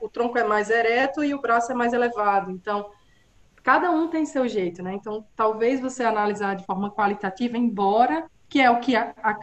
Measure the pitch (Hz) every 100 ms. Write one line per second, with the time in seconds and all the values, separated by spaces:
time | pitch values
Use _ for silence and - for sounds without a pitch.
0 | 214 233 240 240 214 214 202 226 226 240
1 | 269 294 294 277 233 233 233 247 240 240
2 | 240 214 208 196 185 185 214 202 208 -
3 | _ _ _ _ _ _ 254 294 359 311
4 | 330 320 302 269 247 208 175 175 185 196
5 | 214 214 - - 220 220 233 269 254 254
6 | 226 214 214 202 196 190 - 190 202 208
7 | 202 202 190 185 240 233 233 202 196 220
8 | 254 320 330 _ _ 277 254 240 269 220
9 | 233 - 214 214